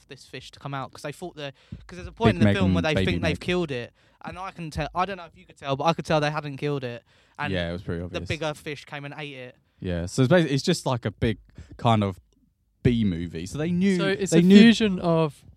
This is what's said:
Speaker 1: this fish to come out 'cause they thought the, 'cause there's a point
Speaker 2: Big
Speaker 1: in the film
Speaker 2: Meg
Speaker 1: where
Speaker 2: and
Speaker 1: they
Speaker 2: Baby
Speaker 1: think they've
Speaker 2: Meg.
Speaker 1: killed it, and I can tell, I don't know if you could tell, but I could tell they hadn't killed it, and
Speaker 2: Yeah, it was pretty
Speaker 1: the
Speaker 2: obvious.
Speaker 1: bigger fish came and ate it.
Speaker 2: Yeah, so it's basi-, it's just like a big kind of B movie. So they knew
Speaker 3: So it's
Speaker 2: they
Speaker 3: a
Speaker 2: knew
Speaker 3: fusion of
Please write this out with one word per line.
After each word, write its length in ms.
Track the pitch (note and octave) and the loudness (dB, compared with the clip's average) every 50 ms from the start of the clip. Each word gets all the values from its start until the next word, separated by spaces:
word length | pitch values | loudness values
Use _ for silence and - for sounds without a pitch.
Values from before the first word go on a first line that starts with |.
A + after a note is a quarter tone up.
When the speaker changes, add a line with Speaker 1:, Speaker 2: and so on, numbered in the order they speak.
| _ - | _ -20
Speaker 1:
this 160 | C#3 - - | -20 -20 -20
fish 260 | - - B2+ - - | -16 -16 -16 -16 -16
to 80 | - - | -20 -14
come 140 | - C#3 C#3 | -12 -10 -8
out 180 | C3+ B2+ - | -8 -10 -10
'cause 100 | - - | -14 -12
they 100 | - D3+ | -12 -12
thought 220 | C#3+ - F3+ E3+ - | -12 -10 -14 -14 -12
the, 180 | D3 C#3+ C#3 - _ _ - - - - | -12 -12 -12 -14 _ _ -18 -18 -18 -18
'cause 100 | - F3+ | -18 -16
there's 100 | F3 F3 | -14 -14
a 60 | F3 | -14
point 260 | D#3+ - A3+ A3 F#3+ F3 | -6 0 2 2 2 4
Speaker 2:
Big 40 | |
Speaker 1:
in 60 | G#3+ G#3 | 2 2
the 60 | G3+ G3 | 2 2
film 120 | F#3+ F#3 | 2 2
Speaker 2:
Meg 120 | F#3 E3+ - | 2 2 0
Speaker 1:
where 60 | D#3 | 0
Speaker 2:
and 60 | - | 0
Speaker 1:
they 40 | - | 2
Speaker 2:
Baby 120 | F#2+ - | 2 0
Speaker 1:
think 100 | F#3 - | 0 0
they've 140 | - D#3+ D3 | -2 -2 -4
Speaker 2:
Meg. 40 | - | -4
Speaker 1:
killed 300 | - F#3 F3+ F3+ F3 D3+ | -4 -2 -2 -2 -2 -4
it, 220 | C3+ A#2+ A#2 - _ _ _ _ _ _ - | -6 -8 -8 -10 _ _ _ _ _ _ -16
and 140 | D#3+ E3 F3 | -16 -14 -12
I 120 | F#3+ F#3+ | -14 -14
can 180 | - F3 E3+ D#3 | -14 -12 -12 -10
tell, 180 | - E3 D3 - - | -8 -8 -8 -6 -4
I 100 | F3 F#3 | -4 -4
don't 120 | F#3+ G3 | -4 -4
know 80 | F3+ E3+ | -12 -14
if 120 | D#3 _ | -20 _
you 100 | F3 F3+ | -20 -20
could 100 | _ - | _ -20
tell, 200 | - D#3 C#3 C#3 | -12 -4 -4 -4
but 80 | C3+ C#3+ | 0 0
I 80 | E3 D#3+ | 0 0
could 100 | - D3+ | 0 -2
tell 160 | - E3+ D#3 | 0 0 0
they 100 | D3 D3 | 0 0
hadn't 280 | D3+ D#3 D3 D3 C3+ C3 | -4 -6 -8 -8 -10 -6
killed 260 | D3 D3 C#3+ C#3 B2+ | -6 -4 -4 -4 -6
it, 180 | A#2+ A#2+ - _ _ _ _ _ _ _ - | -8 -12 -12 _ _ _ _ _ _ _ -10
and 140 | D3 D3 | -6 -4
Speaker 2:
Yeah, 180 | F#2+ F2 E2+ E2+ | -4 -4 -4 -4
it 20 | |
was 100 | F2 G2+ | -6 -8
pretty 180 | - - F2 E2+ | -8 -8 -8 -8
Speaker 1:
the 40 | F2+ | -8
Speaker 2:
obvious. 240 | E2+ E2 E2+ F2 - | -8 -8 -10 -8 -8
Speaker 1:
bigger 260 | E3+ C#3+ D#3+ D3+ D3 | -8 -6 -6 -6 -6
fish 300 | - - D#3+ C#3+ - - | -8 -12 -14 -14 -14 -14
came 200 | - D3+ C#3+ C#3+ | -16 -14 -14 -12
and 100 | C#3+ D3 | -14 -14
ate 160 | D3+ D3+ C#3+ C3+ | -12 -14 -14 -14
it. 220 | C3 B2 B2+ - _ _ _ _ - | -16 -18 -18 -20 _ _ _ _ -12
Speaker 2:
Yeah, 260 | - F#2 F2 E2+ E2+ | -8 -6 -6 -6 -6
so 160 | - - C#3 | -6 0 0
it's 100 | C3 A#2+ | 2 4
basi-, 180 | F3 F3+ D#3+ C#3 | 4 4 4 2
it's 120 | C#3+ C3+ | 0 -2
just 240 | - F#3 E3+ - - | 0 -2 -2 -2 -2
like 180 | C#3 B2+ A#2 - | -4 -4 -4 -4
a 40 | - | -6
big 280 | - - B2+ A#2 G#2 - - _ - - - - - - | -4 -2 -2 -2 -2 -4 -10 _ -20 -20 -20 -20 -12 0
kind 260 | - A#2+ A2+ A2 G2+ | 2 4 4 4 2
of 160 | G2 F#2 - _ _ _ _ _ _ _ _ _ _ _ _ | -2 -4 -8 _ _ _ _ _ _ _ _ _ _ _ _
B 200 | - B2+ A#2+ A#2 | 0 2 2 2
movie. 440 | A2 G2 E2+ E2 F2 E2+ E2 E2 F2 | 2 0 0 -2 -6 -8 -8 -10 -10
So 100 | G#2 - | -8 -8
they 140 | C3+ D#3 F3 | -6 -4 -2
knew 260 | F3 F3 F#3+ G3+ F#3+ | -2 0 2 2 2
Speaker 3:
So 120 | F3+ G3 G3 | 2 0 -2
it's 240 | F#3+ - G3 - | -2 -2 -2 4
Speaker 2:
they 80 | E3 E3+ | 4 6
Speaker 3:
a 20 | |
Speaker 2:
knew 160 | F3 F#3 G3 G#3 | 8 10 10 12
Speaker 3:
fusion 400 | A3+ A#3 G#3+ - A3+ G#3 F#3 F3+ | 12 10 8 6 2 0 0 0
of 420 | F3 E3+ E3 D#3+ D#3+ D3 - - - - - | 0 0 2 2 0 0 -4 -10 -20 -20 -20